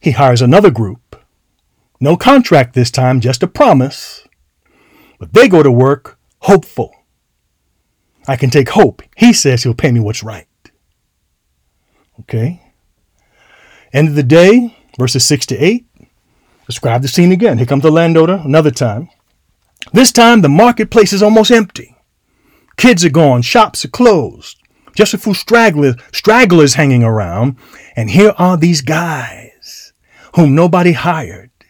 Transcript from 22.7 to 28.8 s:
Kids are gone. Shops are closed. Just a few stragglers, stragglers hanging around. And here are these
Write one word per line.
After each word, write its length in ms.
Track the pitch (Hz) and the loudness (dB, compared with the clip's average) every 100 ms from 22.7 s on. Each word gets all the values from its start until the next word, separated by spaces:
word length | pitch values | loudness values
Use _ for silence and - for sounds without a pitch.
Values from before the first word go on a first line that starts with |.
| - | -2
Kids 300 | 254 202 170 | 0 2 0
are 40 | |
gone. 340 | 143 151 123 | 2 2 0
Shops 420 | 120 240 214 - 135 | 0 0 -2 -4 -14
are 40 | |
closed. 680 | - 247 190 110 - - - _ _ _ - | 0 0 2 -2 -12 -20 -20 _ _ _ -4
Just 180 | 208 | -2
a 60 | 202 | -2
few 160 | - 190 | -6 -6
stragglers, 600 | - 233 226 147 143 120 - | -2 0 2 0 -2 -2 -10
stragglers 640 | - - 226 240 170 147 | -6 0 2 4 4 2
hanging 300 | 120 147 123 | 2 0 2
around. 540 | 117 110 92 87 127 131 _ - - - | 0 -2 -6 -4 -6 -6 _ -20 -16 -10
And 140 | 110 | -2
here 240 | 131 208 - | 2 2 2
are 180 | 180 180 | -2 0
these 240 | 165 160 | 0 -2